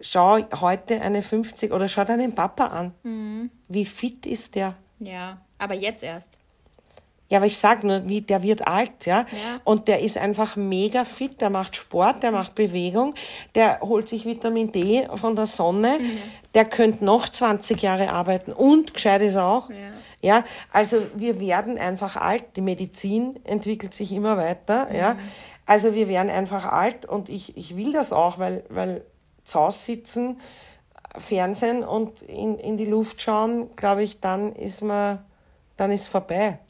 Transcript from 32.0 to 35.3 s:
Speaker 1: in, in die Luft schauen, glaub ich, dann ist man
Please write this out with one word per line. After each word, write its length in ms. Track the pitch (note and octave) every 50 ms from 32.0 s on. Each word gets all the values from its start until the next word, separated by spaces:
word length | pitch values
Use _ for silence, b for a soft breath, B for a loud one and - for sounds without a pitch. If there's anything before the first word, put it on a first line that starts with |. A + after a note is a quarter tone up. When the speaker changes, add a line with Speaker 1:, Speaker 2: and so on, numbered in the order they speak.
| A3 A3 - - -
Speaker 1:
in, 360 | - - - G#3+ A3 G#3 -
in 180 | - - A3
die 80 | G#3 A3
Luft 380 | G#3 G#3+ A3 A3 A3 - - -
schauen, 480 | - G#3+ G#3+ A3 A3+ A#3+ A#3 A#3 A#3 -
glaub 220 | - - G3+ G3+ G3+
ich, 220 | G#3+ G#3 G#3 -
dann 340 | - F#3 F#3 G3 G#3 G#3 -
ist 280 | - - G3+ F#3+ - G#3
man 420 | G#3 G3+ G3+ G3+ G3+ G3+ G3 G3 b